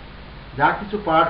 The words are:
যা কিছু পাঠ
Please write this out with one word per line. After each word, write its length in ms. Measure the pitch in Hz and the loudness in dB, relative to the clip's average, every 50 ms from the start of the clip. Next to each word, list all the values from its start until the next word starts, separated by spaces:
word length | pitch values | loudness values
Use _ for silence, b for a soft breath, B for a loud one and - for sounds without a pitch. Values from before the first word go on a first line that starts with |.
| - - - - - - - - - - - | -18 -18 -16 -16 -16 -16 -16 -16 -16 -10 0
যা 140 | 131 147 170 | 2 2 2
কিছু 280 | 180 208 208 - 214 196 - | 2 0 -4 -6 -6 -4 0
পাঠ 240 | 160 160 165 165 | 4 4 4 4